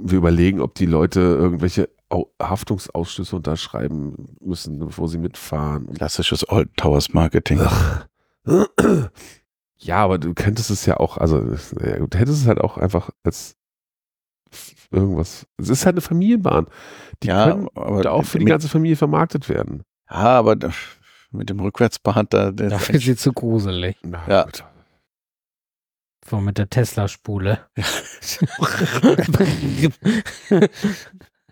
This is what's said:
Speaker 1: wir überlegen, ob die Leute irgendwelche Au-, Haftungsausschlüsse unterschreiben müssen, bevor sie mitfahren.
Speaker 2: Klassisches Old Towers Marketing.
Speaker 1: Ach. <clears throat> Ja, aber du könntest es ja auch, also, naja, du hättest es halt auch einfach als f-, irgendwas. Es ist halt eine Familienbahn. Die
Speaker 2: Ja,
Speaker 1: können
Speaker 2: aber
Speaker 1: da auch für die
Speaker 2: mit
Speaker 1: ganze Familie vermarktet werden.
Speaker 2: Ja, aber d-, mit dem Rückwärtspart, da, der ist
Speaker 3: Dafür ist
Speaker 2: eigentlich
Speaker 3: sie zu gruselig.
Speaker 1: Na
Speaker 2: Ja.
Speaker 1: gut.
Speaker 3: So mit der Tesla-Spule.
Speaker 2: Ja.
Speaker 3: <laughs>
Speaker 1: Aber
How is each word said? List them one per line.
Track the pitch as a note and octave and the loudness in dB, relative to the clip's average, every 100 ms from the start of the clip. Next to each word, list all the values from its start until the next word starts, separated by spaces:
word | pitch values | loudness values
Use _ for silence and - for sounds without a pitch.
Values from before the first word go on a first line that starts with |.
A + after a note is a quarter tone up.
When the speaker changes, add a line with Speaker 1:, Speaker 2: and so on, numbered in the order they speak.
| F2+ | 0
Speaker 1:
wir | F#2 | 2
überlegen, | E2+ E2+ F2+ F#2+ | 4 4 4 2
ob | B1+ | -2
die | - F2+ | -2 2
Leute | E2 E2 G2 | 2 2 2
irgendwelche | F2+ D2 F2 E2+ F2 G2 - _ - | 2 4 2 2 -2 0 -4 _ -6
Au-, | E2+ - - | -6 -6 -6
Haftungsausschlüsse | F2 F#2 - G2+ - - E2+ - F2+ F#2 | -4 -4 -4 -6 -6 -8 -6 -8 -8 -6
unterschreiben | D#2 D#2+ - G#1+ C#2+ D2+ C#2+ - - - | -4 -6 -6 -6 -6 -6 -8 -10 -18 -14
müssen, | F#2 E2+ D#2+ D2 | -10 -8 -8 -10
bevor | D#2 - E2+ | -8 -6 -6
sie | E2 | -4
mitfahren. | E2+ - - D2+ D2 D2 G1+ | -6 -8 -8 -6 -4 -4 -6
Speaker 2:
Klassisches | - D#2 - - - - | -6 -6 -4 -2 -2 0
Old | - D2 - | 0 0 0
Towers | D2+ C#2+ - | 2 2 2
Marketing. | F2 E2 E2+ - E2+ | 2 2 2 0 2
Speaker 1:
Ach. | - - E2 - - _ _ _ C3 | 2 2 2 0 -8 _ _ _ 0
<clears throat> | F3 G#3 - A3+ F3 G#2+ - - - _ _ _ _ | 2 2 2 2 2 0 -8 -20 -20 _ _ _ _
Ja, | - F#2 | -4 0
aber | G2 F2+ | 2 2
du | D#2+ | -2
könntest | E2+ G2+ A2+ A2 | -2 0 0 -2
es | G2+ - | -2 0
ja | - | 2
auch, | - - | 0 0
also, | D#2+ D2 | 2 2
naja, | A1 D#2+ - - - - | 0 -6 -8 -6 -4 -4
du | - F2+ | -2 0
hättest | B2+ D3 | 2 2
es | B2 | 2
halt | - | 2
auch | - - | 0 0
einfach | F#2 F2+ - - | -2 -2 -4 -8
als | - - - _ _ _ _ _ _ _ _ _ _ | -6 -6 -10 _ _ _ _ _ _ _ _ _ _
f-, | - - _ - | -20 -20 _ -4
irgendwas. | F#2 G2 D#2+ E2 - - - | 0 0 0 -4 -8 -18 -8
Es | F2+ | -2
ist | C3 F#3 | 2 2
halt | |
eine | F3+ | 0
Familienbahn. | - E3 G3+ A#3+ F3+ D#2 D#2+ - - - - - | 0 0 2 2 2 0 0 -6 -20 -20 -20 -6
Die | G#2+ | 0
Speaker 2:
Ja, | F#2 C#3 | 4 4
Speaker 1:
können | G3+ G3 - | 2 -4 -8
Speaker 2:
aber | - G2 | -4 0
Speaker 1:
da | - | 2
auch | - | 0
für | - D#3 | 0 2
die | |
Speaker 2:
mit | - | 2
Speaker 1:
ganze | D#3 D#3 | 2 2
Familie | D#3+ D#3+ D#3 | 0 2 2
vermarktet | D3+ D3+ E3 D3+ - | 2 0 0 -2 -4
werden. | - - D2 - _ - | -4 -4 -8 -14 _ -10
Speaker 2:
Ja, | F2+ A2+ B2+ | 0 4 6
aber | A2 G#2+ | 6 2
d-, | F#2 - - - _ _ _ | -2 -8 -14 -20 _ _ _
mit | G2+ G#2+ | -10 -8
dem | G2+ | -4
Rückwärtspart, | G2+ - A#2 - G#2 G#2+ G#2 | -4 2 0 2 -2 0 2
da, | G2+ G2 | 2 2
der | G2 G#2 | -2 -2
ist | |
Speaker 3:
Dafür | G#2 - C3 | -2 0 0
ist | |
Speaker 2:
eigentlich | |
Speaker 3:
sie | B2 A#2+ | 2 0
zu | C#3 | 0
gruselig. | A#2+ A#2+ A2+ G2 F2+ F2+ - | -2 -2 0 0 -4 -4 -6
Speaker 1:
Na | E2+ F2 E2+ | -10 -8 2
Speaker 2:
Ja. | G2 - | 2 2
Speaker 1:
gut. | - - _ _ _ _ _ _ _ _ _ _ _ _ _ _ _ - | -4 -18 _ _ _ _ _ _ _ _ _ _ _ _ _ _ _ -8
Speaker 3:
So | G#2+ | -4
mit | G2+ G2 | -2 -2
der | G#2 | -2
Tesla-Spule. | B2+ A#2 - G2 - - G2+ F#2+ A2 - - | 0 0 0 -4 -4 -8 -4 -2 -2 -4 -8
Speaker 2:
Ja. | - - - - - - - - | -6 -6 -10 -14 -8 -4 -2 -2
Speaker 3:
<laughs> | - - F#3 - - - - - F3+ - C#3 C3 D3+ - F#3+ A3+ - - - | -4 -2 -2 4 4 4 2 2 2 0 -2 0 0 0 0 0 -2 -8 2
Speaker 1:
Aber | F#3+ G#3 - G#3 F#3+ - F#3+ _ _ _ | 4 4 2 -4 -4 -12 -20 _ _ _